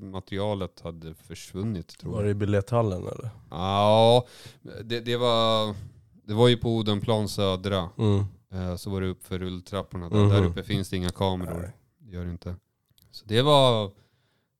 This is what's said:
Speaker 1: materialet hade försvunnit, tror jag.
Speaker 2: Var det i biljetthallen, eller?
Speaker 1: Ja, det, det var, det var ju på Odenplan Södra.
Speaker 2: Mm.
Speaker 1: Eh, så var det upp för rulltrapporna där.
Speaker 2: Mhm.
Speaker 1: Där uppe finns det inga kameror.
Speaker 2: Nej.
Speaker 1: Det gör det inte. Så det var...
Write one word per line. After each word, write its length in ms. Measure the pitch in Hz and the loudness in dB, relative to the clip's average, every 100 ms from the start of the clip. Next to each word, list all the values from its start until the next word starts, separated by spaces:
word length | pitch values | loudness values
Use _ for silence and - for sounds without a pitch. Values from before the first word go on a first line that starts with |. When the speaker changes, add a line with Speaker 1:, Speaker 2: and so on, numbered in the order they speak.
Speaker 1:
materialet 800 | 98 95 - 98 104 101 90 - | -12 -14 -8 -6 -4 -4 -6 -10
hade 340 | 85 82 80 | -14 -12 -16
försvunnit, 840 | 78 - 82 - 92 110 95 - - | -18 -18 -18 -12 -8 -6 -6 -10 -14
tror 140 | - | -8
jag. 40 | 113 | -2
Speaker 2:
Var 80 | |
det 60 | 104 | -2
i 40 | |
biljetthallen, 680 | 101 101 101 98 120 113 92 | 0 0 0 0 0 0 -4
eller? 280 | 95 - 113 - - | -8 -10 -12 -14 -14
Speaker 1:
Ja, 760 | - 92 98 104 110 113 123 120 - - - - - | -6 -2 2 6 6 8 6 4 -8 -20 -20 -18 -16
det, 160 | 113 117 | -8 -6
det 160 | 117 120 | -2 0
var, 580 | 123 113 113 110 107 98 - - _ _ - | 2 2 2 2 0 -6 -14 -20 _ _ -4
det 80 | |
var 140 | 107 123 | 4 4
ju 80 | 117 | 4
på 200 | 120 113 | 0 -2
Odenplan 520 | 107 104 110 107 104 | 0 -2 0 0 0
Södra. 600 | - 98 92 95 98 85 - | -2 -2 -2 -2 -4 -4 -2
Speaker 2:
Mm. 260 | 110 101 98 - _ | 2 2 0 -8 _
Speaker 1:
Eh, 240 | 92 90 87 | -8 -6 -8
så 140 | 104 | -6
var 100 | 98 | -4
det 60 | 95 | -4
upp 180 | 90 | -6
för 140 | - 92 | -10 -8
rulltrapporna 680 | 92 90 87 98 90 92 85 | -8 -10 -8 -8 -8 -10 -2
där. 80 | 107 | 4
Speaker 2:
Mhm. 120 | 104 | 6
Speaker 1:
Där 160 | 101 | 6
uppe 180 | 90 82 | 4 0
finns 260 | 92 101 92 | -4 -4 -2
det 60 | 95 | -4
inga 140 | 90 | -4
kameror. 500 | - 98 92 87 85 | 0 -2 -2 -4 -8
Speaker 2:
Nej. 120 | 90 - _ _ | -10 -16 _ _
Speaker 1:
Det 140 | 123 90 | -16 -10
gör 80 | |
det 60 | 87 | -10
inte. 240 | 85 87 87 _ _ _ _ _ | -10 -12 -14 _ _ _ _ _
Så 140 | - 101 | -20 -2
det 160 | 110 | 2
var... 480 | 143 147 131 113 101 - _ _ _ _ _ | 4 6 6 2 -2 -10 _ _ _ _ _